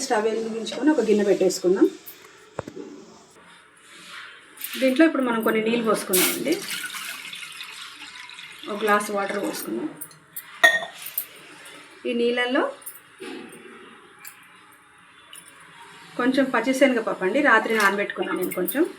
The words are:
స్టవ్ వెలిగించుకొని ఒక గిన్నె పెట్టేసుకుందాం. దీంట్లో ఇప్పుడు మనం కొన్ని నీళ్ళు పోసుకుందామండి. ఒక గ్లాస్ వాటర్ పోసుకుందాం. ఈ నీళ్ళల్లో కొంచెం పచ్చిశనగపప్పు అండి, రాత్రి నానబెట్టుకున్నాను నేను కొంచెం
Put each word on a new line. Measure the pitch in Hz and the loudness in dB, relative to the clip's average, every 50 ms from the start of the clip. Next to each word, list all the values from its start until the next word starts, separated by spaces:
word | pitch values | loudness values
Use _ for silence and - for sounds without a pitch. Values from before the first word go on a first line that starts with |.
| - | 0
స్టవ్ | - 240 208 214 | 0 2 2 2
వెలిగించుకొని | 226 220 226 226 226 - - 208 - - 226 262 302 | 0 0 -2 -4 -4 -6 -6 -6 -6 -4 2 4 4
ఒక | 302 247 208 208 | 4 4 4 4
గిన్నె | 202 208 196 202 | 4 6 6 4
పెట్టేసుకుందాం. | 185 - 190 180 - - - 180 190 226 320 381 - - - - - - - - - - - - - - - - - - - - - - - - - - - - - - - - - - - - _ - - - - - - - - - - - - - - - - - - - - 233 | 4 4 4 2 2 2 2 2 4 6 4 4 4 0 -14 -20 -20 -20 -20 -20 -20 -20 -20 -14 -12 -12 -12 -10 -14 -16 -16 -16 -18 -20 -20 -20 -20 -20 -20 -20 -20 -20 -20 -20 -20 -20 -20 -20 _ -20 -20 -20 -20 -20 -20 -18 -18 -16 -16 -18 -20 -20 -20 -20 -18 -14 -12 -10 -2 0
దీంట్లో | 262 262 262 302 330 311 | 2 2 6 6 4 4
ఇప్పుడు | 277 262 254 | 4 2 0
మనం | 240 226 220 214 | 0 0 0 0
కొన్ని | 220 220 220 214 | 2 2 2 2
నీళ్ళు | 220 233 240 220 220 | 2 0 0 2 0
పోసుకుందామండి. | 202 202 - - 185 180 - - - - - 269 359 403 - - - - - - - - - - - - - - - - 1077 - - - - - - - - - - - 285 - - - - - - - - - - - - - | 0 0 0 2 2 4 4 2 0 -2 -2 -2 -2 -2 -4 -6 -8 -8 -8 -10 -10 -10 -10 -10 -12 -12 -14 -14 -14 -14 -14 -16 -16 -16 -16 -16 -16 -16 -16 -16 -16 -18 -18 -18 -18 -18 -18 -18 -18 -18 -18 -18 -18 -16 -12 -10
ఒక | 208 208 220 | -4 0 2
గ్లాస్ | 208 208 214 220 214 208 | 4 4 2 2 0 -2
వాటర్ | 196 196 185 202 202 202 | -2 -2 -2 -2 -4 -4
పోసుకుందాం. | 214 - - - - 214 240 302 - - - - - - - _ _ - - - - - - - - - - - - - - - - - - - - - - - - - - - - - - - - - - - 247 | -4 -4 -6 -6 -6 -6 -4 -6 -6 -8 -12 -16 -18 -20 -20 _ _ -14 -14 -14 -14 0 2 4 4 4 2 -2 -6 -12 -14 -16 -12 -10 -10 -10 -10 -14 -20 -20 -20 -20 -20 -20 -20 -20 -20 -20 -20 -18 -8 -6 -4
ఈ | 240 233 | -2 0
నీళ్ళల్లో | 233 240 240 247 247 247 262 320 554 554 - - - - - - - - - - - - - - - - - - - - - - - - - - - - - - - - - - - - - - - - - - _ _ _ - - - - - - - - - - - - - - - - - - - - - - - - - | 0 0 0 0 0 0 0 0 0 -2 -4 -10 -16 -18 -18 -18 -20 -20 -20 -18 -14 -14 -14 -14 -16 -16 -18 -20 -20 -20 -20 -20 -20 -20 -20 -20 -20 -20 -20 -20 -20 -20 -20 -20 -20 -20 -20 -20 -20 -20 -20 -20 _ _ _ -20 -20 -20 -20 -20 -20 -20 -20 -20 -20 -20 -20 -20 -20 -20 -20 -20 -20 -20 -20 -20 -20 -10 -4 0
కొంచెం | 240 262 254 277 262 - - | 0 2 4 4 2 2 0
పచ్చిశనగపప్పు | 226 226 262 262 - 285 254 247 226 220 190 180 - 185 | 0 0 0 2 4 4 4 4 2 -2 -4 -4 -2 -2
అండి, | 190 220 285 294 262 | 0 2 2 4 6
రాత్రి | 226 214 220 233 226 220 | 6 4 4 2 2 2
నానబెట్టుకున్నాను | 202 196 202 202 202 196 - 202 190 190 175 180 | 2 2 2 0 -2 -4 -4 -6 -6 -4 -2 -2
నేను | 180 180 - 185 | -2 -2 -2 -2
కొంచెం | 170 - - 277 349 - - | -4 0 0 0 0 0 -2